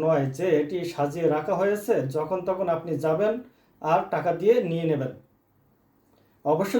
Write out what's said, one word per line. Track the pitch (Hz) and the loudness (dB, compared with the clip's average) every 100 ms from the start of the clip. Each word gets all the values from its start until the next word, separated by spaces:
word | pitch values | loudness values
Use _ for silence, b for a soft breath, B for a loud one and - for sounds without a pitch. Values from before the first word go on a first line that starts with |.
| 160 | 2
নয় | 147 135 135 | 2 0 -2
যে | 180 151 | 2 2
এটি | 147 180 170 | 2 -4 -4
সাজিয়ে | - 143 170 160 151 | -4 -4 0 0 0
রাখা | 180 180 | 0 0
হয়েছে, | 196 208 240 175 135 156 | 0 0 0 0 0 -4
যখন | 156 180 185 | -2 -4 -2
তখন | 190 180 165 | -2 -2 -2
আপনি | 170 143 156 | -2 -2 0
যাবেন | 160 214 247 - b b b | 2 0 -2 -8 b b b
আর | 156 185 190 | 0 0 2
টাকা | 160 170 160 | -2 -2 2
দিয়ে | 202 247 180 | 4 4 2
নিয়ে | 165 165 | 0 0
নেবেন। | 143 127 - - _ _ _ _ _ _ _ _ _ b b 147 | 0 -2 -8 -20 _ _ _ _ _ _ _ _ _ b b 0
অবশ্য | 160 196 240 | 0 0 0